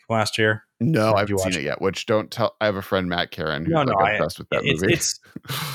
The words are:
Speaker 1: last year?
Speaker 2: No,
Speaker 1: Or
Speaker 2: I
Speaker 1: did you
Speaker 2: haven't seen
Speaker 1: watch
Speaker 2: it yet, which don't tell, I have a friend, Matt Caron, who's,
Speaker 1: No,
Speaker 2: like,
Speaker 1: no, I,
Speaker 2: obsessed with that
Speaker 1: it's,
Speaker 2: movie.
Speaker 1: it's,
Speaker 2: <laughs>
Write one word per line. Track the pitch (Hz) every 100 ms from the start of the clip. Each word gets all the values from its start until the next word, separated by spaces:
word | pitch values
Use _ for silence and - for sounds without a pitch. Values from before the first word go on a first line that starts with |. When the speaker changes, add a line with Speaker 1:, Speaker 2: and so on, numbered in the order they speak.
| _
Speaker 1:
last | 113 104 -
year? | 110 110 - _
Speaker 2:
No, | 120 160 110
Speaker 1:
Or | 104
Speaker 2:
I |
Speaker 1:
did | 101
you | 98
Speaker 2:
haven't |
seen | 92
Speaker 1:
watch | 90
Speaker 2:
it |
yet, | 71 65
which | 95 90 -
don't | 107 92
tell, | - 107 -
I | 107
have | 95
a |
friend, | 98 95 90
Matt | 87 82
Caron, | - 80 73 82
who's, | 165
Speaker 1:
No, | 135
Speaker 2:
like, | 101
Speaker 1:
no, |
I, | 98 104
Speaker 2:
obsessed | 78 -
with | -
that | -
Speaker 1:
it's, | - 80
Speaker 2:
movie. | 95
Speaker 1:
it's, | 170 - - - - -
Speaker 2:
<laughs> | 139 151